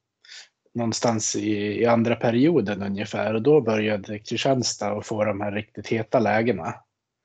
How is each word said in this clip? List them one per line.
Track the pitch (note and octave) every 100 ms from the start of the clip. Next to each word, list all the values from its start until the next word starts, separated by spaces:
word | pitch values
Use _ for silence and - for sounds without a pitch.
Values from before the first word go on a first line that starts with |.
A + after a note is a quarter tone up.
| _ _ - - - _ _
någonstans | A#2 A#2 G#2+ B2 A2 - A2
i, | G#2 G#2 G#2 G2+
i | A#2
andra | A#2 A#2 A#2
perioden | B2 A#2 D3+ D#3+ G2+ G2
ungefär. | G2+ G2 G#2 G#2+ G#2
Och | A2
då | B2 D3+
började | A2+ A2 G#2+ G#2 G2+ G#2
Kristianstad | - A#2 C#3 C3 A2+ - G#2
att | G#2 -
få | G#2+
de | G#2+ G2
här | G#2
riktigt | G2+ G#2+ - -
heta | A2+ A2 C3
lägena. | G#2 G#2+ A#2 F#2+ E2+ - _ _ _ _